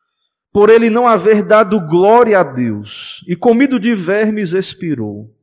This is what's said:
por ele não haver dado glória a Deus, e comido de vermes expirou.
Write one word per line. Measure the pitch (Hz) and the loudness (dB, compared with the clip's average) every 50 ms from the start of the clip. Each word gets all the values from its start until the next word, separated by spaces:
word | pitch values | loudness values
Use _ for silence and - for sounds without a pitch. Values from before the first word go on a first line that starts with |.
| _ _ _ _ _ _ _ _ _ _ | _ _ _ _ _ _ _ _ _ _
por | - 208 208 214 | 0 2 4 6
ele | 226 233 233 226 | 6 4 4 2
não | 214 240 247 | 0 0 2
haver | 233 220 175 170 214 220 208 | 2 0 2 2 0 0 0
dado | 196 175 214 214 226 185 208 208 | 2 2 2 2 2 2 -2 -4
glória | 165 151 165 175 190 202 226 240 240 226 208 185 | -2 -2 0 2 4 4 4 4 4 4 2 0
a | 170 | 0
Deus, | 139 131 127 123 113 104 104 104 104 - - - - - - - | -2 -4 -6 -4 -4 -6 -8 -10 -14 -18 -20 -18 -20 -20 -16 -8
e | 175 175 | -8 -8
comido | 165 - 240 233 233 277 262 262 226 | -2 0 2 2 2 2 0 0 -2
de | 190 240 233 | -2 -2 -4
vermes | 196 165 170 196 214 220 214 214 214 202 160 | -2 -2 -2 -2 0 -2 -2 -2 -4 -6 -4
expirou. | 175 190 190 - - - 185 165 143 117 107 104 104 104 110 110 _ _ | -4 -4 -6 -6 -10 -10 -6 -6 -6 -6 -6 -10 -10 -12 -16 -20 _ _